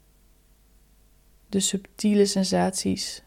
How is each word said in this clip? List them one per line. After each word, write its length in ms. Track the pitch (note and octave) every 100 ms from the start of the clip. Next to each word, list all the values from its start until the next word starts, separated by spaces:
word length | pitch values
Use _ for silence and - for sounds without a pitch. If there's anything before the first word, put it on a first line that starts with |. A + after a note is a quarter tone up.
| _ _ _ _ _ _ _ _ _ _ _ _ _ _ _
De 100 | G3
subtiele 680 | F#3+ F#3+ - - G#3+ G#3 G3+
sensaties, 960 | G3 F#3 F#3 F3+ F#3+ G3 F#3+ - -